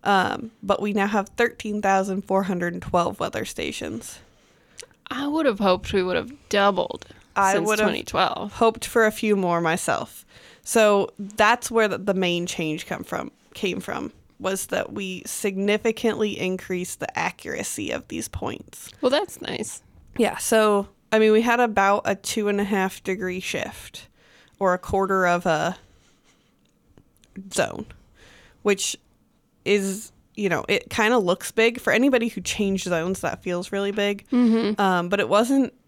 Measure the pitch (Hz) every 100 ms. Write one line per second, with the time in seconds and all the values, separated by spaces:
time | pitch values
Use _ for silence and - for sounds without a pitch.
0 | - 196 180 - 220 _ 196 202 208 202
1 | 202 208 196 - 240 - 214 208 208 190
2 | 196 190 - 190 190 180 175 175 - 175
3 | 170 202 - - - - - - - 233
4 | - - - _ _ _ _ _ - _
5 | - 240 285 302 294 202 196 180 - 202
6 | 185 175 226 277 _ 208 202 185 - -
7 | - - _ - 196 196 208 214 208 165
8 | - - 185 - 208 - 226 220 - 240
9 | 220 220 220 202 185 170 165 165 - 143
10 | - - - - - - - 233 214 202
11 | 196 - 196 208 214 240 - 226 214 185
12 | 196 190 180 175 175 - 160 151 - -
13 | - - - _ _ - 196 180 - -
14 | - - _ _ 190 190 - 190 - -
15 | 196 185 - - 208 190 196 208 226 220
16 | 233 208 214 196 185 185 - 180 180 -
17 | - - 165 - - - 196 - 101 -
18 | - - - - - - - - - -
19 | 262 277 392 - - - 214 - _ -
20 | - - 220 - - 220 214 208 202 _
21 | _ 220 220 214 233 240 240 202 196 202
22 | - 196 - - 208 202 202 202 190 -
23 | - 190 185 180 - 160 - - - -
24 | - _ _ _ _ _ 190 180 - 190
25 | 190 190 180 175 180 156 160 185 - _
26 | _ _ _ _ _ _ _ _ _ _
27 | _ _ _ - 196 - 160 - - -
28 | _ _ - - - _ 208 196 - -
29 | _ _ _ _ _ _ - 208 196 190
30 | - _ _ - 202 165 - 208 - -
31 | 214 247 185 185 - - 226 240 - 208
32 | 269 254 233 - 180 - 202 190 180 175
33 | 170 185 170 - - 175 196 202 202 208
34 | 202 202 - 247 247 226 208 214 196 180
35 | 175 196 120 196 233 277 254 -